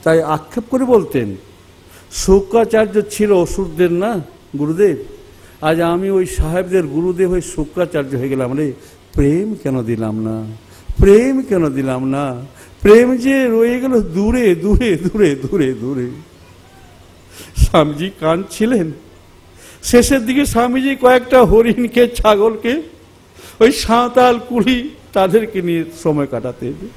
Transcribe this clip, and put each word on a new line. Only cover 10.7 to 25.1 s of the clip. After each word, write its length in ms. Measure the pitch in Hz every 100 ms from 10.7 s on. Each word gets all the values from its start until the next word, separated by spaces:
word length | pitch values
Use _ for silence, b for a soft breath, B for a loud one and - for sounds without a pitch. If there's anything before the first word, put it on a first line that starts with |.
| B B -
প্রেম 420 | 190 208 254 269
কেন 280 | 262 190 156
দিলাম 360 | 135 131 127 135
না, 400 | 135 143 123 135 B B B
প্রেম 360 | 202 220 247 254
যে 300 | 247 269 254
রয়ে 320 | 226 233 247
গেল 220 | 262 247
দূরে, 540 | 185 165 208 254 226 170
দূরে, 400 | 185 202 240 160
দূরে, 400 | 180 214 185 139
দূরে, 380 | 135 196 135
দূরে।" 340 | 120 120 139 123 131 160 - - - - - - - - - - B B -
স্বামীজি 540 | - 175 151 147 185 -
কাঁদছিলেন, 720 | 156 170 190 - 214 247 160 139 - - - - - - B B
শেষের 420 | - 240 233 269 226
দিকে 200 | 262 285
স্বামীজি 500 | - 247 254 269 269
কয়েকটা 500 | 247 254 254 262 214
হরিণকে, 640 | 208 233 226 240 240 240
ছাগলকে, 720 | 240 220 208 220 214 233 285 311 - - _ _ B B B
ওই 120 | 226
সাঁওতাল 680 | - - 233 247 247 247 240 -
কুলি, 400 | 240 202 247 277 - -